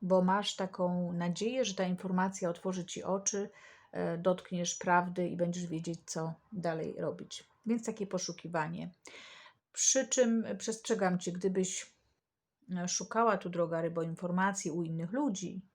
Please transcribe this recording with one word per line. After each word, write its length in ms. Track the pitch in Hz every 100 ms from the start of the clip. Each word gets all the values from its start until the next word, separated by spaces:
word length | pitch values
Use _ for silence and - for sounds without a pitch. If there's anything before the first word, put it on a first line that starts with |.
bo 200 | 180 185
masz 340 | 180 196 196 -
taką 580 | 190 - 180 180 175
nadzieję, 520 | 170 175 170 220 262 214
że 80 |
ta 100 | 190
informacja 640 | 185 180 185 180 190 190 175
otworzy 360 | 170 185 185 165
ci 180 | -
oczy, 460 | - 196 196 202 208 - - - _
e, 260 | 180 175 170
dotkniesz 580 | 185 185 - 180 175 -
prawdy 520 | 190 175 180 180 175
i 100 | 175
będziesz 280 | 175 175 175
wiedzieć, 340 | 160 170 165 -
co 280 | 165 160 165 -
dalej 440 | 202 170 160 160 -
robić. 500 | 160 - - - - _ 220
Więc 200 | 233 226
takie 220 | 220 190
poszukiwanie. 840 | 180 - 165 170 165 156 160 175 - - - - - - _ _
Przy 340 | - - 262 -
czym 380 | 262 233 226 214 196
przestrzegam 640 | - 220 - 208 185 180
cię, 120 | 180
gdybyś, 600 | 180 190 185 185 - - _ _ _ _ _ _ _ - 180
e, 100 | 180
szukała 500 | - 185 220 233 190
tu, 120 | 175
droga 320 | 175 165 165
rybo, 200 | 165 170
informacji 680 | 165 165 175 180 196 196 170
u 120 | 165
innych 280 | 165 160 170
ludzi, 500 | 254 285 190 180 190 -